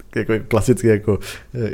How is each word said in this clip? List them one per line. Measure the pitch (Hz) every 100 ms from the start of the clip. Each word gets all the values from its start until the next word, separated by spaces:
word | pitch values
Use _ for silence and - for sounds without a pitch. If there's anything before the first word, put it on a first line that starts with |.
| - 117
Jako, | 104 196 -
klasicky, | 110 101 113 117
jako, | 104 110 98 - - -
eh, | 123 107